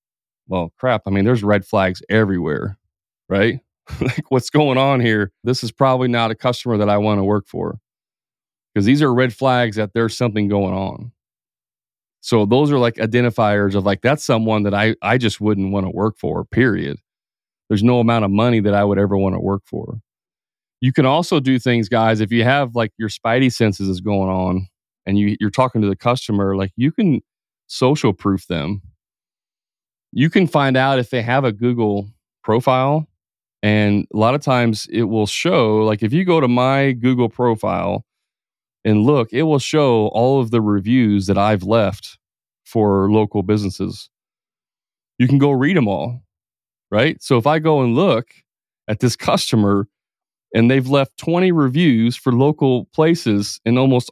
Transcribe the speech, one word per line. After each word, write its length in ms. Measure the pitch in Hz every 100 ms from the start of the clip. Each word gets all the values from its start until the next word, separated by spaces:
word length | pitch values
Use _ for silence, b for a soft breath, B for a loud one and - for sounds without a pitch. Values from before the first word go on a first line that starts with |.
| _ _ _ _ _
Well, 240 | 95 85 -
crap. 240 | 127 110 98
I 40 |
mean, 140 | 98
there's 180 | 104 120
red 200 | 101 104 -
flags 360 | 104 95 90 -
everywhere, 720 | 107 104 92 78 71 98 98 _ _ _ _ _
right? 320 | 98 113 131 - _ -
<laughs> 140 | -
Like, 300 | 127 139 -
what's 200 | 127 -
going 280 | 147 147 131
on 220 | 135 135
here? 320 | 117 107 98 -
This 200 | 117 131
is 80 | 117
probably 360 | - 135 127 127
not 220 | 120 113
a 40 |
customer 420 | 110 127 120 123 107
that 100 | 104
I 100 | 104
wanna 260 | 107 104
work 220 | 98 104 -
for, 300 | 90 85 - _ _ _ _ _ _ _ _ _
'cause 100 | 104
these 180 | 101 143
are 100 | 147
red 200 | 123 127
flags 420 | 107 135 127 117 104
that 160 | 104
there's 240 | 117 113 -
something 320 | 120 104 101
going 260 | 101 95
on. 380 | 92 95 - 120 - _ _ _ _ _ _ _ _ _ _
So 260 | - 117 104
those 240 | 123 147
are, 80 | 143
like, 160 | 117
identifiers 800 | - 113 120 120 120 107 104 101
of, 100 | 98
like, 160 | 98 98
that's 220 | 123 151
someone 400 | - 113 110 107
that 120 | 101
I, 200 | 101 110 -
I 160 | 98 127
just 220 | 113 -
wouldn't 320 | 104 101 95
wanna 180 | 101 92
work 260 | 85 107 -
for, 280 | - 80
period. 540 | - - 123 92 76 - _ _ _ _ _ _ _
There's 140 | 104
no 160 | 117 123
amount 260 | 117 117
of 60 | 101
money 300 | 101 120 113
that 140 | 104
I 100 | 101
would 140 | 104 98
ever 200 | 101 98
wanna 220 | 98 92
work 220 | 95 98
for. 360 | - - - 110 - _ _ _ _ _ _ _
You 120 | 131
can 120 | 143
also 360 | 131 151 175 160
do 180 | 131 131
things, 300 | 127 120 101
guys, 320 | 117 113 110
if 100 | 104
you 140 | 117
have, 320 | 117 143 127 117
like, 160 | 113 -
your 100 | 110
spidey 440 | - 117 123 131
senses 360 | - 110 95 98
is 120 | 90
going 300 | 101 101 95
on 380 | 92 92 92 95 _ _ _ -
and 120 | 98
you, 180 | 101 104
you're 100 | 104
talking 320 | 113 127 117
to 60 | 101
the 80 | 95
customer, 600 | 120 127 - 101 98 98
like, 140 | 98 -
you 160 | 135
can 280 | 202 202 120 - _ _ _ _
social 460 | - - 151 120
proof 340 | 95 104 95 -
them. 360 | 85 76 101 - _ _ _ _ _ _ _ _ _ _ _ _
You 180 | - 156
can 160 | 202 170
find 300 | 151 139 131
out 240 | 135 135
if 100 | 117
they 120 | 127
have 200 | 113 131
a 100 | 131
Google 560 | 104 123 120 110 101 104 - _ _
profile, 640 | - 113 135 127 135 151 156 _ _ _ _ _
and 420 | 107 107 104 101 -
a 40 | -
lot 180 | 113
of 80 | 143
times 440 | 147 127 117 107 -
it 140 | 104
will 220 | 110 110 104
show, 520 | - - 170 110 107
like, 240 | 110 107
if 100 | 107
you 120 | 156
go 160 | 185 165
to 80 | 127
my 440 | 123 127 135 139
Google 360 | 123 127 123 117
profile 760 | - 123 110 101 90 92 101 - _ _ _ _ _ _ _
and 200 | 110 107
look, 280 | 117 147 113
it 120 | 117
will 160 | 160 143
show 480 | - 156 139 117 104
all 320 | 110 123 139
of 100 | 113
the 100 | 117
reviews 640 | 107 101 98 127 110 101 95
that 120 | 98
I've 240 | 104 104
left 560 | 92 113 98 95 - - _ _ _ _
for 440 | - 117 104 98 98
local 360 | 107 104 104
businesses. 640 | 92 107 98 - 95 95 - _ _ _ _ _ _ _ _ _ _ -
You 100 | 123
can 100 | 139
go 140 | 143
read 240 | 135 143 185
'em 100 | 107
all, 380 | 90 92 123 - _ _ _ _ _ _
right? 320 | 104 147 -
So 160 | - 123
if 80 | 139
I 140 | 160
go 220 | 156 151
and 120 | 123
look 400 | 120 190 117 - _ _ _ _ _ -
at 100 | 107
this 160 | 123
customer 720 | - - 190 - 113 101 101 101 _ _ _ _ _ _
and 160 | 110 117
they've 200 | 135 127
left 280 | 139 135 -
twenty 360 | - 170 185
reviews 640 | 165 135 135 175 113 117 -
for 160 | -
local 540 | 120 143 147 135 123 95
places 720 | - 160 160 120 101 101 -
and 140 | 113 123
almost 320 | 135 123 -